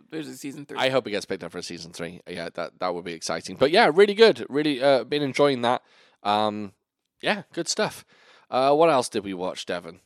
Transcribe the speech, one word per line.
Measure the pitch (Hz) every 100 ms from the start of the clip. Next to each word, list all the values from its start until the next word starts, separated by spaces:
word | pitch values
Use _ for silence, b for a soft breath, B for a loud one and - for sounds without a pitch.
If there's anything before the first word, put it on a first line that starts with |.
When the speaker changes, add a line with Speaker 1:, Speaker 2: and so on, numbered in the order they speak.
| _
Speaker 1:
there's | 160 139
a | 127
season | 139 135 143
three. | -
Speaker 2:
I | 131
hope | 131 107
it |
gets | 101 -
picked | 95
up | 85
for | 90
a |
season | 85 87 82
three. | - 85 87 -
Yeah, | 90 85
that, | - 85 82
that | 92 87
would |
be | 90
exciting. | 82 - 85 - 92
But | 139
yeah, | 170 208
really | 156 208
good. | 202 226 143 -
Really, | 135 151 131
uh, | 139 135
been | 120 147
enjoying | 143 127 143 131
that. | 120 123 _ b b b
Um, | 104 104 107 104 101 - _ _ _ _
yeah, | 135 208 -
good | - 165
stuff. | - 196 - - b b b b
Uh, | 120 135
what | 147 170
else | 139 120
did | 113 98
we |
watch, | 92 90 73 -
Devon? | 90 85 87